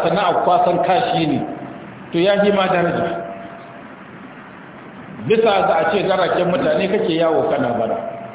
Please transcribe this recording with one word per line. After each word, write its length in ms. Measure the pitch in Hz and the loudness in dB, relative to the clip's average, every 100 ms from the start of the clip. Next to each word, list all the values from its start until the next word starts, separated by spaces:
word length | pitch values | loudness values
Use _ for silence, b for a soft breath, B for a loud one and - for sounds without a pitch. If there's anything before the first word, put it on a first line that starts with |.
| 165 | 2
sana'a 400 | 185 180 - 185 | 2 2 2 4
kwasan 320 | 175 180 170 185 | 4 4 2 2
kashi 400 | 180 - 160 151 | 2 2 0 0
ne, 120 | 123 - - - - - - - | 0 -4 -8 -12 -14 -16 -16 -4
to 60 | 170 | 2
ya 200 | 190 196 | 4 4
fi 120 | 202 | 4
ma 140 | 196 185 | 4 2
daraja. 380 | 175 170 123 - - - - - - - - - - - - - - - - - - - - - - 117 | 2 2 0 -4 -4 -8 -12 -14 -16 -16 -18 -18 -18 -18 -18 -18 -18 -18 -18 -18 -18 -18 -18 -16 -10 2
Bisa 160 | 226 226 196 - | 4 4 4 4
ga 60 | 165 | 2
a 80 | 156 | 2
ce 120 | 202 185 | 2 2
garaken 400 | 185 170 180 175 | 2 2 2 2
mutane 400 | 180 160 151 190 | 2 2 0 0
kake 260 | 208 160 165 | 0 0 2
yawo 300 | 165 151 160 | 2 2 2
kana 240 | 139 123 117 | 0 0 -2
bara. 220 | 110 - - - - | -2 -2 -6 -10 -14